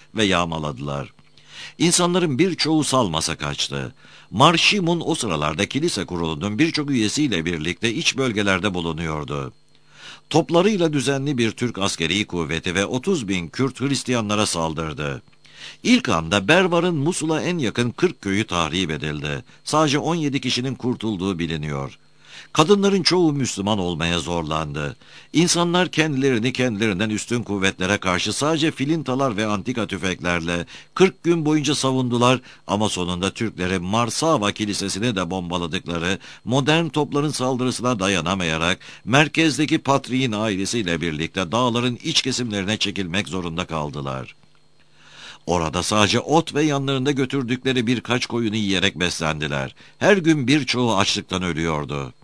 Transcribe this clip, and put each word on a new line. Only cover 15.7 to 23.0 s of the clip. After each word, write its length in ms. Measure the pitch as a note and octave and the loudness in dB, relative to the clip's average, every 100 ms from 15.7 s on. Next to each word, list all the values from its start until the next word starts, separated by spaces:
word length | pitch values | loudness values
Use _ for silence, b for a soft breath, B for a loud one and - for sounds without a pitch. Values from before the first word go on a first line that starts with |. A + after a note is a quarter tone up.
| B | B
İlk 260 | G3 B3 - | 2 2 4
anda 400 | E2+ D#2+ G2+ F#2+ | 0 2 2 4
Bervar'ın 480 | E3+ F#3 E3+ F3+ D#3+ | 4 4 2 2 0
Musul'a 460 | C#3+ F#3 D#3 D#3+ | 0 0 -2 -2
en 160 | B2 F3 | -2 -2
yakın 320 | A2+ G#2 A#2+ | -2 0 -2
kırk 320 | - F3+ C#3+ | 2 0 0
köyü 240 | G2 G2 A2 | -2 -2 0
tahrip 440 | F2 D#2+ F2 E2+ | 0 0 0 -2
edildi. 540 | D2+ D2+ D2 D2 C#2 b b | -2 -4 -4 -4 -6 b b
Sadece 340 | - D3+ D#3 C#3 | -2 2 4 2
on 160 | B2+ | 0
yedi 260 | E3+ D3 C3 | -2 -2 -2
kişinin 340 | C3 B2 C3 | -2 -4 -4
kurtulduğu 640 | A#2 B2 A#2 A2 G2 F#2+ F2 | -4 -4 -2 -4 -2 -2 -2
biliniyor. 600 | E2 D#2+ D2+ C#2+ C2+ - B B B B B | -4 -4 -4 -6 -8 -12 B B B B B
Kadınların 500 | - E3 G3+ G3 F#3+ | 4 6 6 6 2